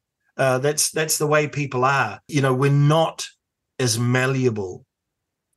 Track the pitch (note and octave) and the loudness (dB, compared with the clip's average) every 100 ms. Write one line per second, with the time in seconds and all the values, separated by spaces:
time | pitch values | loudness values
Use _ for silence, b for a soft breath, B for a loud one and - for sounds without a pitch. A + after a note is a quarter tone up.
0 | _ _ _ - C3+ B2+ C#3+ D3+ - - | _ _ _ -2 0 2 0 -2 -2 -2
1 | D#3 - D3+ D3+ D3 C#3 C#3 B2+ B2+ C#3 | -4 -2 0 2 0 -4 -4 0 0 2
2 | A2+ F#2+ - D3+ C3+ B2+ C#3 C#3+ C#3+ D#3+ | -2 -6 -6 -2 0 2 2 4 4 4
3 | D#3+ - - - _ _ _ _ B2+ A2 | 0 -4 -14 -16 _ _ _ _ -2 0
4 | A#2+ B2+ C3 C3+ B2+ G#2+ F#2+ F2 _ _ | 0 0 0 0 0 -2 -8 -10 _ _
5 | _ _ _ _ _ | _ _ _ _ _